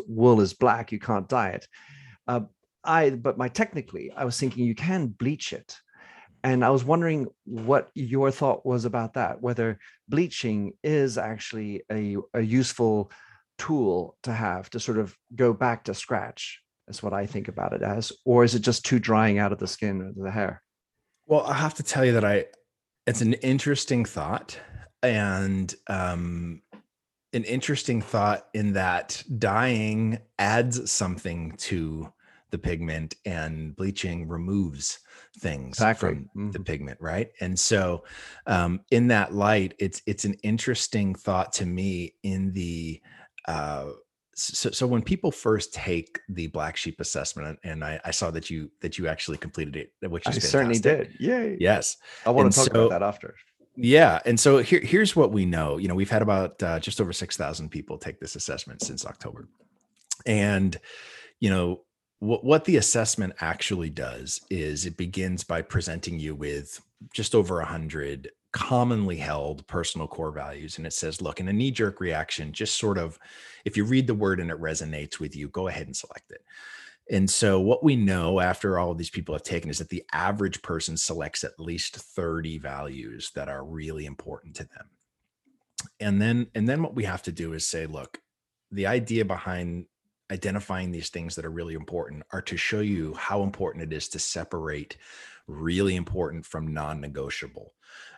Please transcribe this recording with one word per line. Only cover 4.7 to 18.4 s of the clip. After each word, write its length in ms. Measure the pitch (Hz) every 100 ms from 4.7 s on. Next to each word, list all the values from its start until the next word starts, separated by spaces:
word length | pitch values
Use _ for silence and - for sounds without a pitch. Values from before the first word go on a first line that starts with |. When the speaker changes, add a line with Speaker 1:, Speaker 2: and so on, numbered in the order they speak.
| 110
Speaker 1:
can 320 | 165 190 131
bleach 440 | 101 127 151 -
it. 260 | - - - _ _ - - - _ 131
And 180 | 127
I 60 | 120
was 160 | 135 123
wondering 420 | 165 170 156 127 -
what 460 | - 113 113 143 - -
your 360 | 127 135 135
thought 340 | 131 139 - 131
was 200 | 123 117
about 300 | 120 113 131
that, 260 | 110 -
whether 360 | 120 117 113 101 - _ -
bleaching 640 | 143 175 - 120 107 101 - 151
is 320 | 151 135 110
actually 640 | 107 110 - 113 104 98 -
a, 240 | 107 104 101 -
a 60 | 120
useful 720 | 110 123 123 - 113 107 101 - - - _ -
tool 580 | - 151 104 90 82 -
to 80 | -
have 380 | 113 107 90 95
to 100 | 120
sort 200 | - 110
of 140 | 98 - _ 123
go 160 | 123
back 320 | 113 127 117
to 100 | -
scratch. 680 | - - 110 104 - - - _ _ -
That's 160 | 98
what 100 | 104
I 140 | 98 101
think 220 | 107 95
about 240 | 98 -
it 100 | -
as, 280 | 101 104 110 - -
or 180 | 120